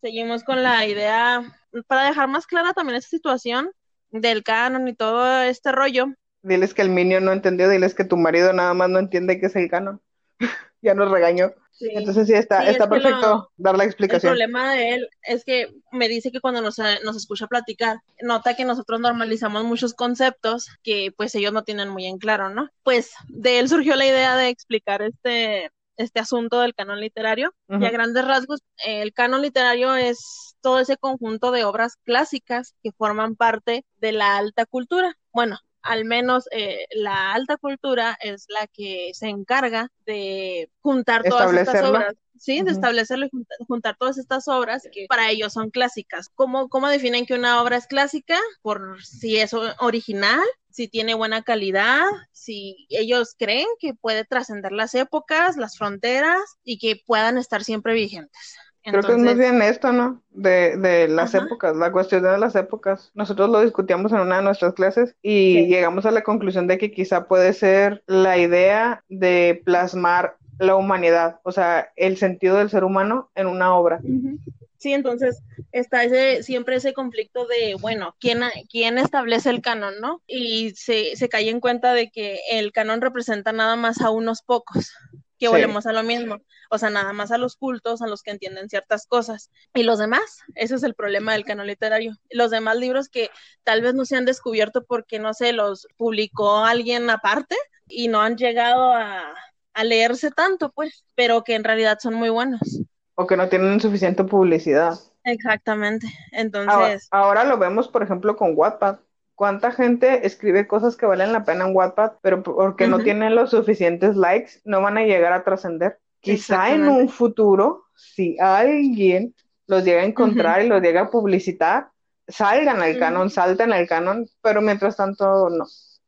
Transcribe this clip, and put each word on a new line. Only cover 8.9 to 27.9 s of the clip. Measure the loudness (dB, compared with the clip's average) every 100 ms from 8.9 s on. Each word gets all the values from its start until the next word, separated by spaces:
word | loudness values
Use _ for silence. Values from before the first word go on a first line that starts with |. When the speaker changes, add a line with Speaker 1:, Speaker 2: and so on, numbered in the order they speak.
Speaker 2:
no | 2
entiende | 2 -2 0 0
qué | 0
es |
el | -2 -2
canon. | -2 -4 -12 _ _ _ _
<laughs> | -8 -8 -16 _
Ya | 0
nos | 2 4
regañó. | 4 4 2 0 -2 _
Speaker 1:
Sí. | _ -8
Speaker 2:
Entonces | -6 -2 0 4
sí, |
está, | 4 4 2
Speaker 1:
Sí, | 4
Speaker 2:
está | 2
Speaker 1:
es | 4
que | 4
Speaker 2:
perfecto | 2 2 2
Speaker 1:
lo, | 2 -2 _
Speaker 2:
dar | 0
la | 2
Speaker 1:
el | 2
Speaker 2:
explicación. | 0 0 2 2
Speaker 1:
problema | 2 0 -2 -2
de | 0 -2
él | -2 -6 _
es | -6 -6
que | -2 -4 -4 -10 _
me | -4 -2
dice | -2 -6
que | -4
cuando | -4 -4
nos, | -6 -4 -4 -2
nos | -4 -10
escucha | -10 -10 -4
platicar, | -4 -4 -6 -4 -4 _ _
nota | -4 -2 0
que | -2 -2
nosotros | -4 -4 -2
normalizamos | -2 -2 -4 -4 -4 -4
muchos | -4 -2 -4
conceptos | -4 -4 0 0 0 -4 -4 -8 -16
que, | -6 -4 -4 -6
pues, | -6
ellos | -2 -2
no | -2
tienen | -6 -8 -8
muy | -8
en | -10 -8
claro, | -4 -2 -2
¿no? | -6 -10 _
Pues, | 0 0 0 -12 -20
de | -4 0 2
él | 4
surgió | 2 2 2
la | 4
idea | 4 2 2
de | 0
explicar | -2 -6 -6 -4 -4
este, | -4 -6 -4 -2 -2 -4 -8 _ _ _
este | -6 -6
asunto | -4 -4 -2 0
del | 0
canon | -2 -10 -8
literario. | -10 -6 -4 -2 -4 _ _
Y | -2
a |
Speaker 2:
Ujú. | -2